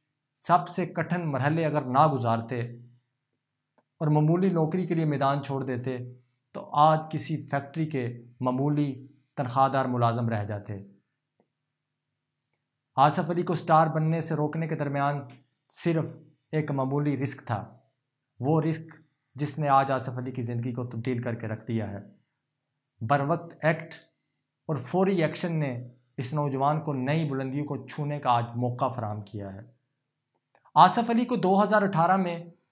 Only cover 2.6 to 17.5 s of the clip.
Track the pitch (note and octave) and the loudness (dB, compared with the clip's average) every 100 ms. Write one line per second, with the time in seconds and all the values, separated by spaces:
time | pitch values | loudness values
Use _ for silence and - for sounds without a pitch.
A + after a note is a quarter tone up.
2.6 | A2+ - - _ _ _ _ _ _ _ | -6 -10 -20 _ _ _ _ _ _ _
3.6 | _ _ _ - D#3 D3+ D3+ F3 F#3+ E3 | _ _ _ -4 2 4 4 4 2 2
4.6 | D#3 F#3 F3 E3 D#3 C#3 C#3 C#3+ C3 C3+ | 0 0 -2 0 0 0 0 0 -2 -4
5.6 | C3 B2 C3 B2 B2 - _ _ _ - | -4 -4 -4 -6 -10 -16 _ _ _ -14
6.6 | - D3+ D#3 D#3 - D3+ - D#3 - C#3 | -2 4 6 4 0 -6 -4 -6 -4 -4
7.6 | - D#3+ D#3 C#3 A#2 A#2+ - - B2+ B2+ | -4 -6 -4 -2 -4 -8 -16 -4 -2 0
8.6 | D3 D3 C#3+ B2 - _ _ - C#3 C3 | 0 0 -2 -4 -14 _ _ -6 -2 2
9.6 | C3+ C3+ B2+ B2 A#2 A#2 A2+ A2 G2+ G#2 | 2 2 0 2 2 2 -2 -2 -4 -8
10.6 | G#2 G2 G2 _ _ _ _ _ _ _ | -8 -12 -12 _ _ _ _ _ _ _
11.6 | _ _ _ _ _ _ _ _ _ _ | _ _ _ _ _ _ _ _ _ _
12.6 | _ _ _ - D3 F#3+ D#3 F3 F3+ D#3+ | _ _ _ 4 4 4 -2 -2 0 -2
13.6 | - D#3+ D#3+ D#3 D#3 E3 D#3 D3 D3+ D#3+ | 4 4 4 2 0 0 -2 -2 -2 -2
14.6 | D#3+ D3 C#3+ C#3 C#3+ C#3+ A#2+ - _ _ | -4 -4 -4 0 -2 -2 -8 -18 _ _
15.6 | _ - E3+ E3 D#3 - - _ - D#3 | _ -4 0 0 -2 -8 -20 _ -6 -4
16.6 | D3+ C#3 C3 C#3+ D3 B2+ C3+ - - | -2 -2 0 0 0 -2 -4 -6 -6